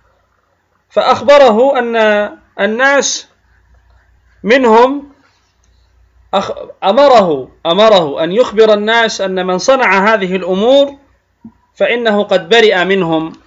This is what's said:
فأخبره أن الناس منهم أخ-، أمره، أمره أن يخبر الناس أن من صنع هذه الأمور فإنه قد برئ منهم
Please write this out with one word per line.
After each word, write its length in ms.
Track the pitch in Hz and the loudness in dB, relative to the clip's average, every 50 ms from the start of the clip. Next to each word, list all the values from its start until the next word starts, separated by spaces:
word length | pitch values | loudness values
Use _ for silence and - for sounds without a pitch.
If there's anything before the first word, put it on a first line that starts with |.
| _ _ _ _ _ _ _ _ _ _ _ _ _ _ _ _ _ _ | _ _ _ _ _ _ _ _ _ _ _ _ _ _ _ _ _ _
فأخبره 880 | - - - 247 247 - 226 247 285 285 269 240 208 220 254 277 277 254 | -6 -4 0 0 -2 0 2 4 4 6 6 4 4 2 2 0 0 -2
أن 180 | 240 233 233 226 220 214 208 208 208 214 320 _ _ _ _ - | -4 -4 -2 0 0 0 0 -2 -4 -6 -10 _ _ _ _ -6
الناس 680 | 196 208 214 240 262 277 285 277 220 - - - - _ _ _ _ _ _ _ _ _ _ _ _ _ _ _ _ _ _ _ _ _ _ _ - | -4 -4 -2 0 0 0 2 0 -2 -4 -6 -10 -14 _ _ _ _ _ _ _ _ _ _ _ _ _ _ _ _ _ _ _ _ _ _ _ -4
منهم 680 | 190 247 277 262 226 220 233 247 262 285 285 285 - _ _ _ _ _ _ _ _ _ _ _ _ _ _ _ _ _ _ _ _ _ _ _ - - | 0 0 2 2 4 4 4 4 2 0 -6 -10 -16 _ _ _ _ _ _ _ _ _ _ _ _ _ _ _ _ _ _ _ _ _ _ _ -6 -4
أخ-، 240 | 202 196 - - - - - - _ 170 | -4 -4 -4 -10 -12 -14 -18 -16 _ -4
أمره، 640 | 190 220 262 285 277 247 220 190 170 147 131 127 - _ _ - | -2 2 2 2 4 4 4 2 2 -2 -4 -6 -12 _ _ -6
أمره 580 | 165 170 196 220 220 214 185 165 143 139 - 160 | -4 0 2 2 4 4 2 0 -2 -4 -6 -6
أن 80 | 170 185 | -4 -2
يخبر 400 | 233 247 220 208 208 220 214 208 | -2 -2 -2 2 2 2 2 2
الناس 480 | 208 208 220 226 233 226 214 - - | 0 0 -2 0 0 -2 -2 -4 -6
أن 260 | 190 190 190 185 180 | -6 -6 -4 -6 -4
من 120 | 185 185 180 | -4 -4 -4
صنع 560 | - - 269 254 240 196 190 196 196 220 226 | 0 0 0 0 2 0 0 0 2 0 0
هذه 220 | 196 190 180 185 | 0 -2 -4 -6
الأمور 580 | 185 170 180 185 190 214 247 269 277 285 277 - - _ _ _ _ _ _ _ _ _ 226 _ _ _ _ _ | -6 -4 -4 -4 -2 0 2 2 2 2 0 -4 -16 _ _ _ _ _ _ _ _ _ -20 _ _ _ _ _
فإنه 480 | - 202 - 233 240 233 220 208 208 202 | -6 -4 -2 -2 -2 -2 -2 -2 -2 -2
قد 260 | 208 196 180 165 165 | -2 -2 -4 -2 0
برئ 360 | 226 233 220 202 190 180 175 | 2 2 2 2 2 0 0
منهم 480 | 185 196 190 175 165 165 156 160 165 - - _ | 0 0 -2 -2 -2 -4 -4 -6 -8 -14 -18 _